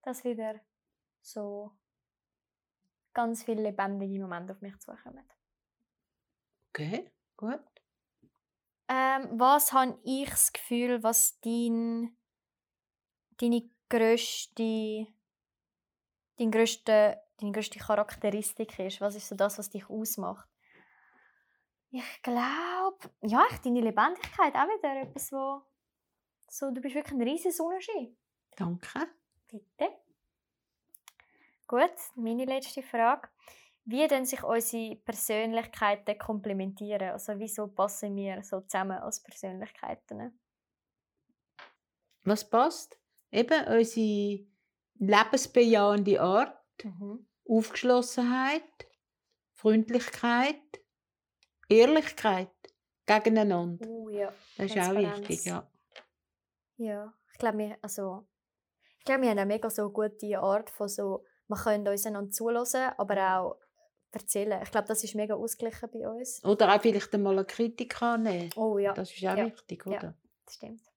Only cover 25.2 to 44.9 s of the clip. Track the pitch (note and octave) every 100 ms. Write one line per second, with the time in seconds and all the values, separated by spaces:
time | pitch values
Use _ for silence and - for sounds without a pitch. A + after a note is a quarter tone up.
25.2 | - C4+ C4+ C#4 C#4 _ _ _ _ _
26.2 | _ _ _ - C#4 B3+ C4+ C4 D4 C#4
27.2 | A#3 D#4+ F#4 E4+ E4 F#4 F#4 G#4 A#3+ _
28.2 | _ _ _ - F3 F3 - - D#4 _
29.2 | _ _ _ A3 _ _ E4+ - _ _
30.2 | _ _ _ _ _ _ _ _ - _
31.2 | _ _ _ _ _ A#3+ E4 - - -
32.2 | A3+ A#3 B3+ C4+ C4+ - C4 A#3+ A3+ C#4
33.2 | - _ - - _ _ - A#3+ D4+ C#4
34.2 | B3+ C4 - A#3 A#3 A#3 A3+ G#3+ - G#3
35.2 | - G#3+ A3+ A3+ A#3 - G#3 G#3 G#3 G#3
36.2 | - G#3+ G3+ G3 F#3+ G3 G#3 G#3 F#3 -
37.2 | - G#3 A3 A3 G#3 G3+ G3+ G3+ G#3 G3
38.2 | G3 F#3 G3 F#3+ F#3+ F#3+ F#3+ F#3 - -
39.2 | - - G3 F#3 G#3+ - - - _ G#3
40.2 | B3 A#3 _ _ _ _ _ _ _ _
41.2 | _ _ _ _ - _ _ _ _ _
42.2 | - G#3 - A3+ C#4 E4 - - _ _
43.2 | _ - B3 D#4+ - A3+ A3+ A3+ A3 G#3
44.2 | G3+ G3+ G3+ _ _ _ _